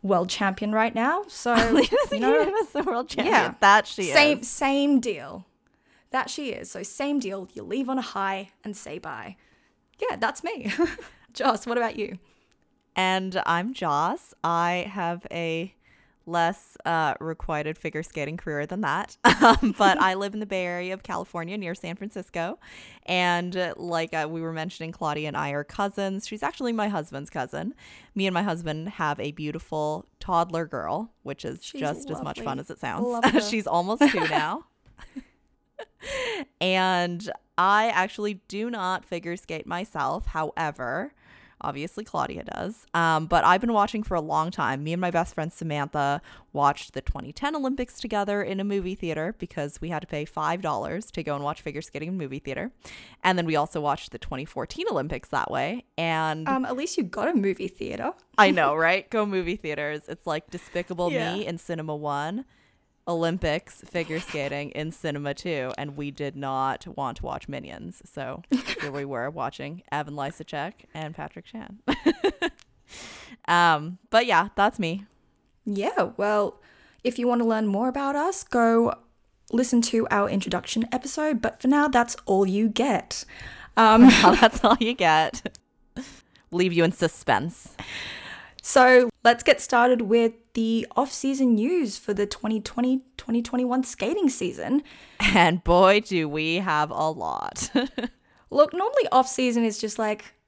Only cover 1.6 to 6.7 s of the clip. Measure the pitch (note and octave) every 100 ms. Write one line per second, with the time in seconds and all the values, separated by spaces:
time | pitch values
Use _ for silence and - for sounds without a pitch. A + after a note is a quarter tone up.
1.6 | A3+ C#4+ - B4 C#5+ - A#3+ A4+ G4+ G#4
2.6 | G#4 D4 D4+ A#3+ B3 B3+ C#4 D#4 F3+ -
3.6 | G3+ G#3 - - F3+ G3+ D4 C#4+ - -
4.6 | C#4 C#4 C#4+ C4+ G#3+ E3 C3+ F#3 F3+ _
5.6 | _ _ _ _ _ C4 - - C#4 -
6.6 | -